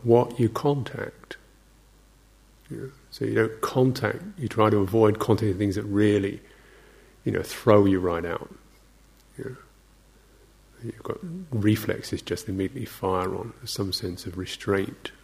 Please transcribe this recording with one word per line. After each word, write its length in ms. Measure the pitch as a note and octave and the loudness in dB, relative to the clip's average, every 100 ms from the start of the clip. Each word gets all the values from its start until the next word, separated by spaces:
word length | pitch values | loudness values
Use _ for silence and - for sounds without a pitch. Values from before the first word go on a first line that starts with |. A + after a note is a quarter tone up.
what 360 | A#2+ A#2 - - | 4 4 4 0
you 100 | A2 | -2
contact. 880 | - D3 C#3+ - G#2+ - - - - _ _ _ _ _ _ _ _ _ _ _ _ - | 0 -2 -2 -4 -8 -10 -12 -16 -18 _ _ _ _ _ _ _ _ _ _ _ _ -16
You 80 | C3 | -14
know? 140 | C3+ - _ | -14 -16 _
So 140 | - A2+ | -6 0
you 100 | A2 | 2
don't 260 | A2 - | 0 0
contact, 640 | - C3 C3 B2 G#2+ - F#3+ F#3+ | -2 2 2 2 -2 -4 -10 -8
you 100 | A2+ | -4
try 220 | A2+ G#2+ | 2 4
to 80 | G#2 | 4
avoid 420 | F#2+ A2+ G#2+ G#2 | 4 6 6 4
contacting 380 | - G2+ G#2+ F#2+ | 2 2 2 0
things 180 | G2+ G2 | 0 -2
that 80 | |
really, 580 | G#2 G2+ G#2 G#2 G2 - - - - - - - - _ | -2 2 4 4 0 -6 -14 -20 -20 -20 -20 -20 -20 _
you 80 | - | -4
know, 120 | F#2 | -4
throw 420 | - - A#2 G#2 G2 | -4 0 6 8 8
you 140 | F#2+ | 4
right 260 | F2+ E2+ F2 | 0 -2 -4
out. 280 | E2 - - - _ _ _ _ _ _ - | -6 -10 -18 -20 _ _ _ _ _ _ -14
You 80 | - | -14
know? 100 | B2+ - _ _ _ _ _ _ _ _ _ _ - | -14 -20 _ _ _ _ _ _ _ _ _ _ -16
You've 200 | A#2 - | -14 -12
got 140 | - - F3 F3+ E3 | -10 -10 -10 -12 -6
reflexes 720 | A#2 G#2 A2 - - - - | 0 2 2 0 -6 -6 -10
just 260 | - F2+ - | -6 -8 -6
immediately 380 | F#2+ F#2+ C3 A2 | -4 -4 -6 -12
fire 500 | - F#2+ F#2 F#2 F#2 | -6 -2 0 -2 -6
on. 180 | A2+ - | -10 -14
There's 140 | A2+ | -10
some 200 | - G2 | -6 -4
sense 340 | F2+ F#2 F#2 F#2+ | -4 -6 -8 -10
of 120 | F#2 | -10
restraint 720 | F#2 - - G2 G2 - - - | -10 -6 -2 0 -2 -8 -16 -18